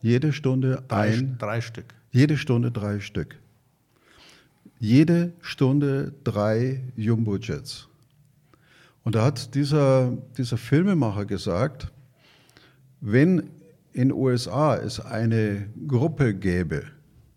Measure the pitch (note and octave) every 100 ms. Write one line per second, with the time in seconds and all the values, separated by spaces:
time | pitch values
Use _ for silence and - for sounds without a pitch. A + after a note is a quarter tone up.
0 | A2+ B2 D3+ - C3 C3 C3 C3 - G#2+
1 | G#2+ A2+ C3+ B2+ G#2+ A#2 - - - -
2 | _ B2 D3+ D3 - A#2+ B2 A#2 G#2 G#2
3 | G2+ - D2+ - _ _ _ _ _ _
4 | _ _ - - _ _ - - G#2+ B2+
5 | D#3+ E3+ F3 E3+ - - C3 C#3+ C#3+ C3+
6 | C#3+ - - G#2 G#2 A2+ B2+ C3+ B2+ A#2
7 | G#2+ A2+ A2+ G2 - D2 - - - _
8 | _ _ _ _ _ _ _ _ _ _
9 | A2+ A2 A#2+ A2+ - C#3 C#3+ D3+ C#3 C3
10 | B2+ B2 - - B2 A2+ - C#3+ G3 F3
11 | A2+ G2+ G2 F#2+ G#2 F2+ C#3+ - - -
12 | _ _ _ _ _ _ _ _ _ -
13 | G2+ A#2 E3 F#3 - - - _ _ -
14 | C3 - C3 B2 A#2+ B2+ D3+ A2+ - A2
15 | - A2+ A2+ A2+ G#2+ G2+ G2+ - D#3 B2
16 | C#3 - B2+ F#2+ F#2+ F2+ E2 D2+ - -
17 | _ _ _